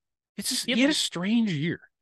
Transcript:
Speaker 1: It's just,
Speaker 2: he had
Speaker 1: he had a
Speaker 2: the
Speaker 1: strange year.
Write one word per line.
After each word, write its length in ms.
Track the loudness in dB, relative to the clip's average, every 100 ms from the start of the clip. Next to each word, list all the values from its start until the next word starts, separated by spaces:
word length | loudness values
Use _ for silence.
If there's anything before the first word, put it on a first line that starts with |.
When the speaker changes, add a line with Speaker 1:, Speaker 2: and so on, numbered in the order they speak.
| _ _ _ -10
Speaker 1:
It's 120 | -4
just, 160 | -4 0
Speaker 2:
he 60 |
had 60 | 2
Speaker 1:
he 40 |
had 60 | 2
a 40 |
Speaker 2:
the 60 | 2
Speaker 1:
strange 520 | -2 -4 0 2 2
year. 280 | 0 -2 -4 -8 _